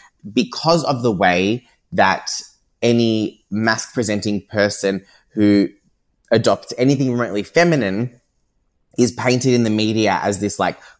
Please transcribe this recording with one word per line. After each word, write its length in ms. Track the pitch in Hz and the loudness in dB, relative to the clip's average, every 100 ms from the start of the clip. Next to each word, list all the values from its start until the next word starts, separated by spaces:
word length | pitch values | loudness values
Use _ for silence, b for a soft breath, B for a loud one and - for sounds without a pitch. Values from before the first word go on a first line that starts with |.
| B _ 104 | B _ -8
because 540 | 113 117 - 156 170 143 | -4 -4 -4 0 0 0
of 180 | 131 | -2
the 80 | 120 | -2
way 560 | 95 92 90 95 120 b b _ | 0 2 2 0 -2 b b _
that 380 | 95 98 92 - - - _ _ _ | 0 2 0 -4 -10 -12 _ _ _
any 640 | 120 120 117 110 107 - _ | 0 2 2 0 -2 -6 _
masc-presenting 960 | 104 110 113 - - 107 104 110 101 - | -2 -2 -2 -4 -4 -2 -2 -2 -4 -4
person 560 | 110 101 - 98 98 b b _ | 0 0 0 -4 -4 b b _
who 360 | - 104 101 98 - _ _ _ _ _ | 0 4 4 2 -4 _ _ _ _ _
adopts 420 | 110 110 98 - - | 0 2 0 -4 -2
anything 340 | 127 139 131 | 0 2 0
remotely 320 | 120 117 101 | -2 -4 -6
feminine 760 | 98 165 175 156 101 98 123 - _ _ _ _ _ _ _ - | -2 0 2 2 0 -2 -6 -8 _ _ _ _ _ _ _ 0
is 140 | 120 | 0
painted 420 | - 117 123 131 | 0 -2 0 2
in 100 | 123 | 2
the 60 | 113 | 2
media 500 | 107 107 110 104 92 | 0 0 0 0 0
as 160 | 95 98 | -2 -2
this, 180 | 101 - | -4 -2
like, 180 | 92 - B | -4 -4 B